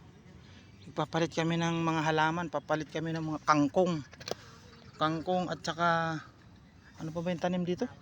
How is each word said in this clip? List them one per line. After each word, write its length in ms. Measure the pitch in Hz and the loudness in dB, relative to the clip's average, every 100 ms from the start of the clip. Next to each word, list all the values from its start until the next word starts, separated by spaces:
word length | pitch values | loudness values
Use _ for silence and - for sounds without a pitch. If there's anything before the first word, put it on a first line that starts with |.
| - - - - - - - - - | -18 -20 -20 -20 -20 -20 -20 -20 -10
nagpapalit 480 | - 151 160 165 | -4 -2 0 0
kami 240 | - 165 170 | 0 0 2
ng 240 | 170 165 | 2 0
mga 180 | 165 160 151 | 0 2 2
halaman, 400 | 156 156 165 170 | 4 2 2 -2
papalit 400 | 147 - 156 156 | -6 -2 -2 -2
kami 240 | 160 165 | -4 -4
ng 240 | 160 156 | -4 -4
mga 80 | 151 | -2
kangkong. 640 | - 151 143 190 180 165 131 - - - - - - - - - | 4 4 6 4 2 2 -4 -12 -8 -8 -10 -20 -20 -20 -20 -2
Kangkong 480 | 156 160 156 180 160 | 0 0 0 0 0
at 80 | 165 - | -4 -4
saka, 560 | 160 170 165 165 156 - - - - - - - - | 2 2 4 0 -2 -8 -18 -20 -20 -20 -20 -20 -10
ano 80 | 160 | -6
pa 160 | 165 170 | -4 -2
ba 80 | |
yung 80 | 170 | 0
tanim 240 | 180 180 175 | 0 0 -2
dito? 240 | 180 247 - | -2 -2 -4